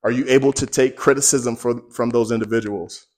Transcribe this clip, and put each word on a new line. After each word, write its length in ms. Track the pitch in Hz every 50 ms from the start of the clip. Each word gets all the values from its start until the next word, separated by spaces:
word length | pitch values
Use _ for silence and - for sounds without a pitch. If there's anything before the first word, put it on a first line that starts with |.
| -
Are 60 | 113
you 140 | 117 127 - 127
able 240 | 131 139 135 139 135
to 120 | - 135
take 300 | 113 - - 131 131 131
criticism 600 | - - 147 135 135 135 - - 135 120 123 117
from, 340 | - - 123 120 117 - -
from 200 | - - 120 120
those 220 | 120 120 117 110 117
individuals? 720 | 113 113 101 113 113 107 104 104 95 85 87 - - _ _ _